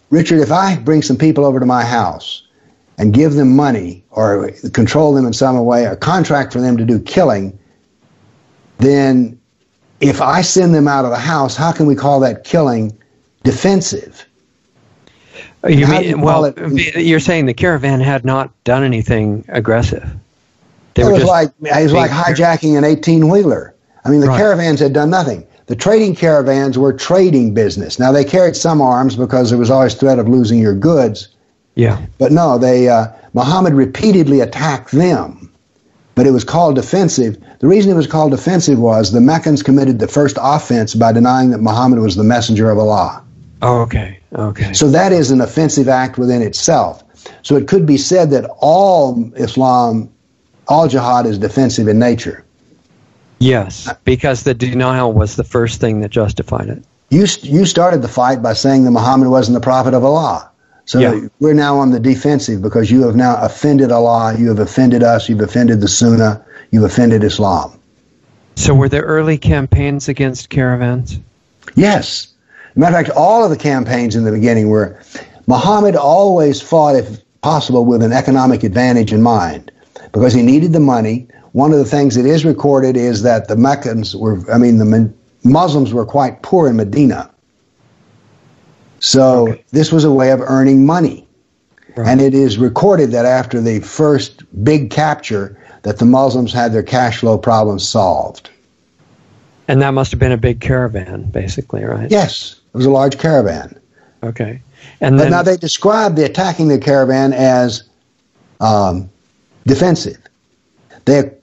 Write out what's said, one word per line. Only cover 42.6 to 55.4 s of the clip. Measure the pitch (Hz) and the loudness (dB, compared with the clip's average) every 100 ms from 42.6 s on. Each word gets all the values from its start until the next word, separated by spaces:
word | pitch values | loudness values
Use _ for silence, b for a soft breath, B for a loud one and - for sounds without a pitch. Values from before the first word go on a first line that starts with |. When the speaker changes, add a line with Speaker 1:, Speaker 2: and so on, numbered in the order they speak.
| 110 | 2
Speaker 1:
of | 107 | 2
Allah. | 107 104 87 - - - - - | 0 0 -2 -6 -18 -20 -20 -6
Speaker 2:
Oh, | 120 123 | -2 0
okay, | 113 117 98 95 _ - | -2 -4 -6 -12 _ -8
okay. | 107 - 101 | -8 -6 -6
Speaker 1:
So | 95 147 | 0 0
that | 151 190 | 2 2
is | 180 131 | 0 2
an | 131 | 0
offensive | 120 - 156 - 131 | 0 -2 -2 0 0
act | 127 127 123 | 0 -2 -4
within | 123 123 | -2 -2
itself. | 107 - 165 151 90 - _ B B B | -2 -4 0 0 -2 -6 _ B B B
So | - 143 | -2 -2
it | 139 | 2
could | 190 151 | 0 2
be | 139 | 0
said | - 185 160 | 0 0 2
that | 135 110 - | 0 -4 -2
all | 143 170 196 175 135 120 113 - | 2 2 4 2 0 -2 -6 -6
Islam, | 123 135 131 123 120 113 110 _ _ _ _ _ - | -6 -2 0 2 0 -2 -6 _ _ _ _ _ -2
all | 160 160 | 0 2
jihad | 127 120 123 117 | 0 0 0 0
is | 101 | -4
defensive | 107 - 131 120 107 | -4 -2 -2 0 0
in | 107 | 2
nature. | 120 117 85 - - _ _ _ _ _ _ _ _ - | 2 0 -6 -14 -18 _ _ _ _ _ _ _ _ -2
Speaker 2:
Yes, | 127 127 92 - - - | 0 0 -2 -10 -14 -8
because | - 127 147 127 | -4 -2 -2 -2
the | - | -4
denial | 120 127 120 127 131 123 | -4 -4 -2 -2 -2 -2
was | 107 92 | -2 -2
the | - | -4